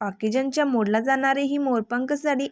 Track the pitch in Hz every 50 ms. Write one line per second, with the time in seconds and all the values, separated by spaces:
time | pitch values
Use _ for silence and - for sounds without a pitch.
0 | 214 202 196 - - 220 214 262 269 269 262 302 294 277 254 233 214 202 214 220
1 | 226 269 269 262 269 269 269 277 285 269 277 285 285 269 254 233 214 - 240 240
2 | 262 262 294 285 285 302 285 254 277 277